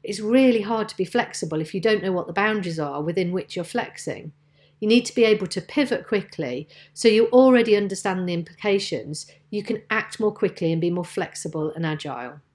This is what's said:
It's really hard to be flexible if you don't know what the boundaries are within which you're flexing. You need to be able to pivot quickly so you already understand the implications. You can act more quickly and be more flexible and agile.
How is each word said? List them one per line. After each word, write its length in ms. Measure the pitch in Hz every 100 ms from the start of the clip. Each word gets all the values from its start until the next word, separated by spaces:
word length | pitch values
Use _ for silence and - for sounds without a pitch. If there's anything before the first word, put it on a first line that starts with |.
It's 140 | - 208
really 440 | 214 254 262 226
hard 260 | 202 226 214
to 80 | -
be 80 |
flexible 560 | 185 240 233 - 160 156
if 160 | 160 190
you 40 |
don't 220 | 220 208
know 80 | 190
what 160 | 180 -
the 60 |
boundaries 480 | 170 208 214 180 160
are 200 | 147 143
within 300 | 151 170 175
which 240 | 180 -
you're 100 | -
flexing. 680 | 170 240 - - - 104 151 _ _ _ _ _
You 80 | 214
need 180 | 240 240
to 80 |
be 80 | -
able 240 | 226 214 180
to 140 | -
pivot 480 | - - 269 233 -
quickly 580 | 208 - - 139 127 156 - -
so 140 | - 226
you 200 | 214 226
already 500 | 247 262 247 226 208
understand 520 | 202 190 202 185 180
the 60 |
implications. 960 | 175 170 - 208 196 196 139 139 151 - _ _
You 140 | 208
can 200 | 202 220 _
act 280 | 220 - -
more 140 | 214
quickly 400 | 214 - - 165
and 80 | 165
be 100 | 175
more 140 | 175
flexible 680 | 170 - 170 - - 156 156
and 160 | 165 165
agile. 540 | 151 147 127 123 147 _